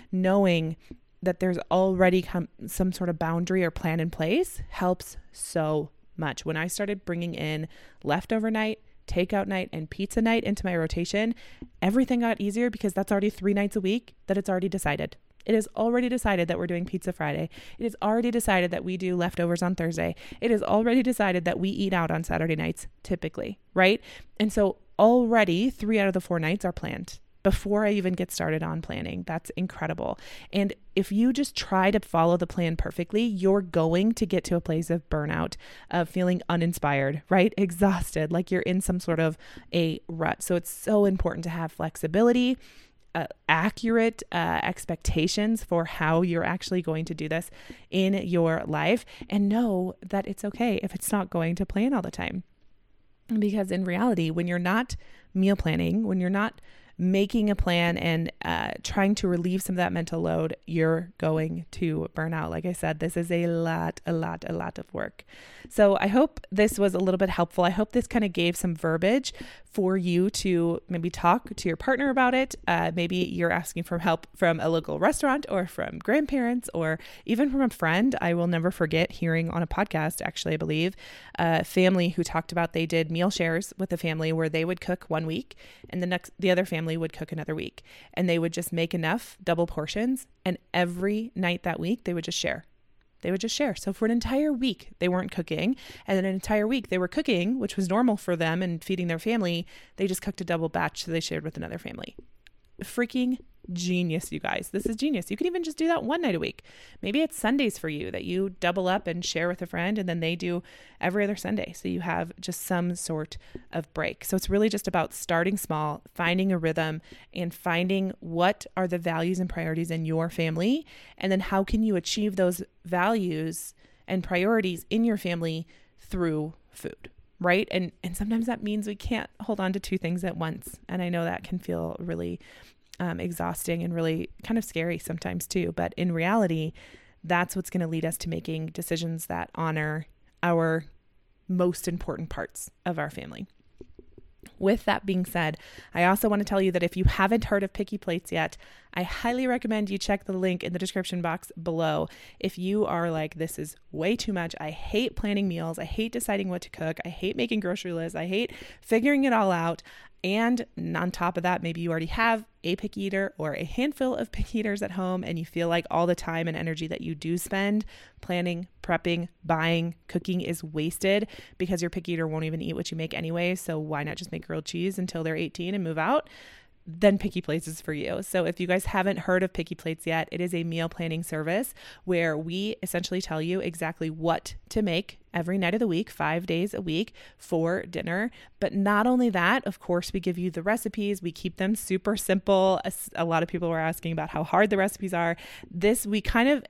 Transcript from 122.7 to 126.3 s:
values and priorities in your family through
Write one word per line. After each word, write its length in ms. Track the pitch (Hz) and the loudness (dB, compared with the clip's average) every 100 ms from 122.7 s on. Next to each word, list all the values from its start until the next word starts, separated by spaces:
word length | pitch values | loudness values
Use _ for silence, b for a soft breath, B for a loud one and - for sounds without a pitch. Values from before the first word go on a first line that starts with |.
| _ | _
values 920 | 170 180 190 226 180 156 160 165 - - b b - | -4 0 2 2 0 -2 -4 -6 -12 -16 b b -4
and 180 | 190 | -4
priorities 600 | - 180 202 226 185 170 - | 0 2 2 2 2 -2 -2
in 160 | 220 | 2
your 140 | 233 202 | 2 2
family 480 | 180 170 165 160 160 b b b | -2 -2 -2 -4 -8 b b b
through 560 | - 185 170 | -8 0 0